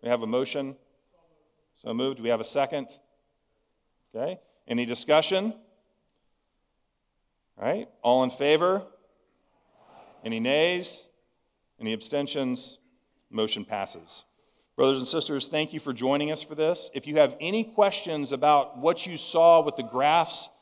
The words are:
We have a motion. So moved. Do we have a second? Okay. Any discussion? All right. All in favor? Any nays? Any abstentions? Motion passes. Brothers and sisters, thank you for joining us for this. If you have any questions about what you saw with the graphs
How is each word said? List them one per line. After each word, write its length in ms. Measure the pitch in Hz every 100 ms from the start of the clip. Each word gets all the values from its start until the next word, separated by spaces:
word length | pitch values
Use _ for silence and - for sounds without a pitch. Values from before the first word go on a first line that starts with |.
We 60 | 117
have 140 | 120
a 40 | 113
motion. 500 | 120 135 143 135 135 _ _ _ _ _ _ _ _ _ _
So 100 | 117
moved. 240 | 113 131 131
Do 60 |
we 80 | 113
have 100 | 117
a 40 |
second? 440 | 110 139 135 151 127 - _ _ _ _ _ _ _ _ _ _ _
Okay. 260 | 113 139 185 _ _ -
Any 200 | 120 120
discussion? 680 | 120 - 151 160 190 208 220 _ _ _ _ _ _ _ _ _ _ _ _ _ _ _ _ _ _ _ _
All 100 | 113
right. 200 | 185 - _
All 220 | 120 127
in 60 | 127
favor? 520 | - 143 156 180 190 190 - _ _ _ _ _ _ _ _ _ - - -
Any 160 | 110 113
nays? 680 | 120 143 165 180 - - - _ _ _ _ _ _ _
Any 140 | 113
abstentions? 840 | 110 - 143 139 151 131 127 - - _ _ _ _ _
Motion 360 | 110 110 107 101
passes. 580 | 107 95 85 82 - - _ _ _ _ -
Brothers 220 | 135 135
and 100 | 127
sisters, 400 | 160 147 143 131
thank 260 | 156 151
you 60 | -
for 120 | -
joining 400 | 120 127 139 147
us 100 | 151
for 120 | -
this. 360 | 151 156 170 -
If 120 | 139 143
you 100 | 151
have 200 | 143 123
any 260 | 156 208
questions 680 | 220 - 202 196 - 156 139
about 460 | 135 147 147 135 123
what 280 | 147 170 190
you 120 | 165
saw 420 | - 170 170 165
with 160 | 147 139
the 60 |
graphs 680 | 117 123 143 165 160 - - _